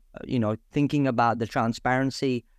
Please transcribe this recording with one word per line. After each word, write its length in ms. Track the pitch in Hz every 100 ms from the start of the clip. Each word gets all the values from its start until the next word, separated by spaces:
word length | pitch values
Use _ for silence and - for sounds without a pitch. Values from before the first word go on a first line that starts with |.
| _
uh, 40 | -
you 140 | - 127
know, 180 | 107 110 _
thinking 340 | 147 143 147 135
about 320 | 120 117 113
the 80 | 113
transparency, 1000 | 135 117 113 127 127 135 - 139 123 -